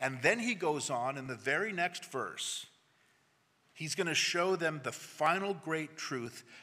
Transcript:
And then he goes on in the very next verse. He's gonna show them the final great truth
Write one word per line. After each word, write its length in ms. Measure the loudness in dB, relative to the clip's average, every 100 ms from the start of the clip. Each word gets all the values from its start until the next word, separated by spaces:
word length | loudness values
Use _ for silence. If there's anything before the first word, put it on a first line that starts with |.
And 200 | -4 4
then 180 | 4 6
he 160 | 2 0
goes 340 | 2 2 0
on 280 | 0 0 -2
in 100 | -6
the 80 | -4
very 360 | 0 2 2
next 400 | 0 -2 -2 -6
verse. 540 | -4 -4 -4 -6 -6 -10 _ _ _ _ _ _ _ _ _ _
He's 220 | -10 -4 0
gonna 180 | 2
show 440 | 2 2 4 4 4
them 240 | 2 0
the 80 | -4
final 600 | -6 -12 2 4 4 0
great 440 | -4 -2 -2 -4 -8
truth 460 | -6 -4 -6 -10 -18 -20